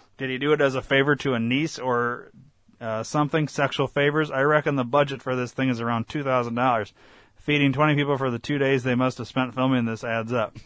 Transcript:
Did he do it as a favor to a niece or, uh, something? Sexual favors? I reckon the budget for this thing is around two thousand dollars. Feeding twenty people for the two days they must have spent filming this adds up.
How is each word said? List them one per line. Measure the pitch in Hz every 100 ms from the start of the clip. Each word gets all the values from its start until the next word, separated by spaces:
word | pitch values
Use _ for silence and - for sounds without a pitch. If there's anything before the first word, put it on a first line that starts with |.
| _ -
Did | 135
he | 131
do | 143
it | 151
as | 139
a | 131
favor | - 139 139 143
to | 143
a | 120
niece | 113 131 156 -
or, | 127 120 120 123 - - - _ _ -
uh, | 113 110
something? | 113 151 147 160 151
Sexual | - 139 - 135
favors? | - 143 151 151
I | 135
reckon | 143 151 147 139
the |
budget | 120 143 143 131
for | 131 127
this | 123
thing | - 131
is | 117
around | 117 117 110
two | 151
thousand | 135 127 120 117
dollars. | 127 113 101 - - - _ -
Feeding | - 147 143
twenty | 135 151
people | 143 143 135
for | 131
the | 120
two | - 147
days | 135 135
they | 127 123
must | 127 -
have | 113
spent | 131 127
filming | 117 131 127
this | 117 110
adds | 120 113 113
up. | 120 107 -